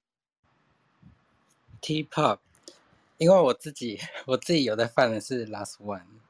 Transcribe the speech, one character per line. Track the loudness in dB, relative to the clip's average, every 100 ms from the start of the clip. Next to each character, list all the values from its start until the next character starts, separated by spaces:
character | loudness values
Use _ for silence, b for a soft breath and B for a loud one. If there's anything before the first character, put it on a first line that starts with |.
| _ _ _ _ _ _ _ _ _ _ -20 _ _ _ _ _ _ -16
T-pop， | -6 -6 -4 -2 0 0 _ _ -20 b _ _ _ 0
因 | 6
为 | 6
我 | 6
自 | 2 -6
己， | -10 -10 -10 -12
<laughs> | -12 -4
我 | -4
自 | 0
己 | 0
有 | 2
在 | 0 0
犯 | 2 2
的 | 0
是 | -6 -8 -8
Last | -10 -12 -12
One。 | -10 -12 -12 -20